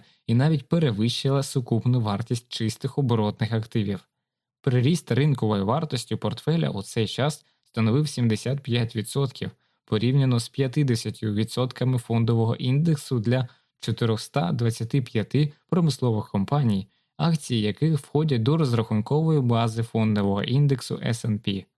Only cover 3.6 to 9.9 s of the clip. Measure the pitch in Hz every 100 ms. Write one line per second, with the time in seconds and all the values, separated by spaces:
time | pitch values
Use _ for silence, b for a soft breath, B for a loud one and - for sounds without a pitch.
3.6 | 110 117 101 95 - _ _ _ _ _
4.6 | 139 123 123 175 - 117 151 135 110 101
5.6 | 98 143 160 123 - 107 104 117 - 165
6.6 | - 101 - 117 107 - 143 - _ _
7.6 | _ 113 110 131 151 - 117 107 120 139
8.6 | 120 120 113 110 101 139 139 - - -
9.6 | _ _ -